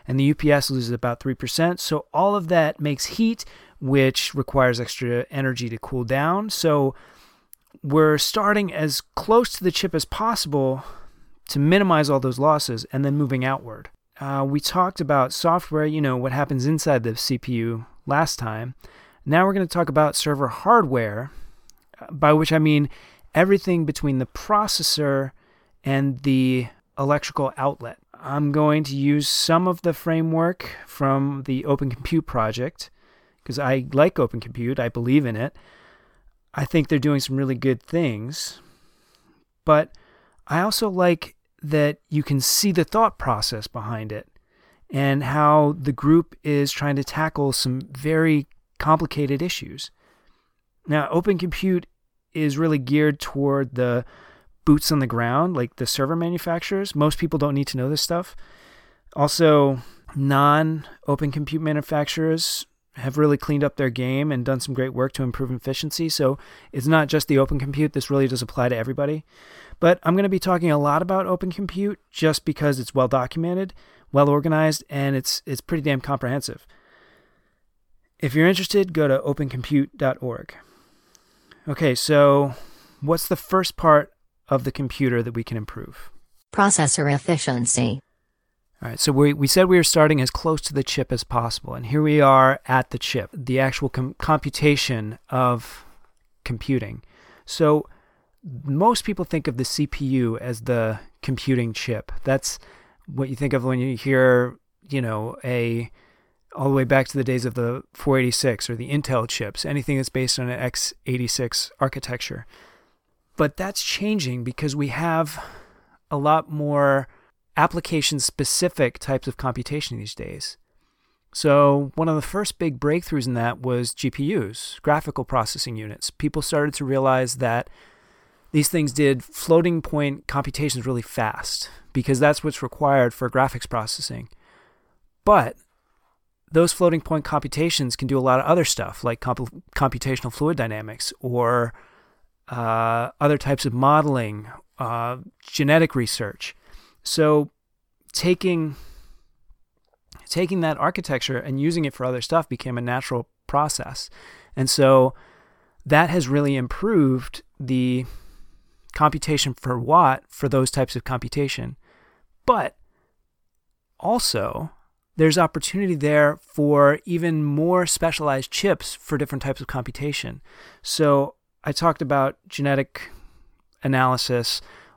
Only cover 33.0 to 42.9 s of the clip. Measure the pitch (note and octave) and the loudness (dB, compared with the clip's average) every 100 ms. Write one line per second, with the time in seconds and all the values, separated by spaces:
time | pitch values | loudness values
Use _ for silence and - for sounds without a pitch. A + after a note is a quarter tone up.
33 | _ _ _ _ - C3 C3 C3+ B2+ C3 | _ _ _ _ -10 -4 0 0 0 2
34 | D#3+ - A#2+ A#2 A2+ B2 A#2 C3 A#2 A#2+ | 4 4 -2 -2 -10 -6 -4 -2 -4 -2
35 | A#2+ C#3+ C3 A2 B2+ - - _ _ _ | 2 2 2 -4 -6 -8 -20 _ _ _
36 | _ _ _ _ _ - C#3 E3 D3 D3 | _ _ _ _ _ -8 -2 0 2 0
37 | D3 C#3+ C3+ C3+ C3+ B2+ C3 B2 - E3 | 2 0 -2 -4 -4 -2 0 -2 -2 -2
38 | D#3 G#2+ A2+ D#3 - - _ _ _ _ | -2 -4 -8 -10 -12 -14 _ _ _ _
39 | _ _ _ _ _ _ - D3+ D#3 - | _ _ _ _ _ _ 4 4 4 -6
40 | _ _ _ _ - D3+ G3 G#3 A3 F#3 | _ _ _ _ -4 -2 0 0 -2 2
41 | F3+ E3 - _ _ _ D3+ D3+ D3 D3+ | 2 2 -4 _ _ _ -2 2 2 0
42 | - D3+ D3 C#3 B2 - G#3 F3+ D#3+ | -4 -2 0 0 0 0 2 2 0